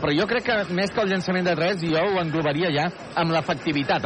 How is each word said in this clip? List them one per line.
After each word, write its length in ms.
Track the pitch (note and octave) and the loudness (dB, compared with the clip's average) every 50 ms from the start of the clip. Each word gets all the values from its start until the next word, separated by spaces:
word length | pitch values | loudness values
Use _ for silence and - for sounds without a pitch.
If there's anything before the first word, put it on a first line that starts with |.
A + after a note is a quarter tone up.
però 100 | C3+ D3+ | 0 0
jo 140 | C#3+ D#3+ G#3 | 2 2 2
crec 160 | G3 A#3 B3 A3+ | 0 0 -2 0
que 320 | B3 A#3 G#3 G3 E3+ F3 | 0 0 0 0 -2 -2
més 160 | F3+ G3 G3 | -2 -2 0
que 80 | - A#3+ | 0 0
el 140 | G#3+ F#3+ F#3+ | 0 0 0
llançament 340 | F#3+ E3 F#3 F3+ F3+ F3+ | 0 0 0 0 0 2
de 80 | F3+ E3+ | 2 2
tres, 240 | D3 E3 F#3 G#3 F3 | 2 2 0 0 0
jo 220 | D#3+ E3 D#3 D#3 F3+ | 0 0 2 2 2
ho 160 | G3+ G3 F#3 | 2 2 0
englobaria 520 | E3+ D#3+ D3 E3 D3+ D3+ C#3 D3+ F#3 F3 C#3+ | 0 0 0 0 0 0 0 0 0 0 2
ja 140 | C#3+ D#3 F3 - - - - - | 0 0 -2 -4 -8 -14 -6 -2
amb 160 | E3+ E3+ E3 | 0 0 2
l'efectivitat 720 | E3 D#3+ D3 - E3 C3 - D#3+ D3 C#3+ C#3 E3 F#3 D3+ C3 | 2 0 0 0 -4 -2 -2 -2 0 0 0 0 0 0 0